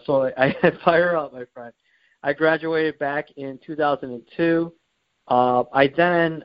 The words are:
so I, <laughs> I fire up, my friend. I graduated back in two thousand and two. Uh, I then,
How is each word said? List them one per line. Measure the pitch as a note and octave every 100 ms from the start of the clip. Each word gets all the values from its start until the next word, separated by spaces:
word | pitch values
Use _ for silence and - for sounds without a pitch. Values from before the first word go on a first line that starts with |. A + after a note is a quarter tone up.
| -
so | C#3 C3 B2+
I, | C3+ -
<laughs> |
I | E3+ -
fire | F3+ E3+ F3 E3
up, | C#3
my | B2+ B2
friend. | B2+ A#2 - _ _ _ _
I | C#3+
graduated | C#3+ D#3+ D#3+ D#3+ D#3+ D#3+ D3
back | C#3+ D3 D3+ -
in | C3+ C3 -
two | D#3
thousand | D3 C#3+ C3+
and | A#2+ - -
two. | E3 E3 E3+ - _ _ _ _ -
Uh, | B2 B2 B2 -
I | C3+ C#3
then, | D3 F3 E3+ E3 D#3+